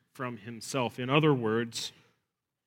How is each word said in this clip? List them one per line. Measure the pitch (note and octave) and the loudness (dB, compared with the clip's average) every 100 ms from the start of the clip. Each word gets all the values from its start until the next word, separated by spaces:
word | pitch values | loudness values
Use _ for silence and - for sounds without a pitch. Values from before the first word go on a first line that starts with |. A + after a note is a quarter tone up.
| _ | _
from | - B2+ A#2 | -10 -8 -8
himself. | G#2+ A2+ - C#3 A#2 - | -12 -12 -6 -2 -2 -2
In | B2+ | 2
other | D3 D#3 | 4 6
words, | C3+ A2 A2+ A#2 - - - _ _ _ _ _ _ | 4 2 0 -2 -6 -10 -14 _ _ _ _ _ _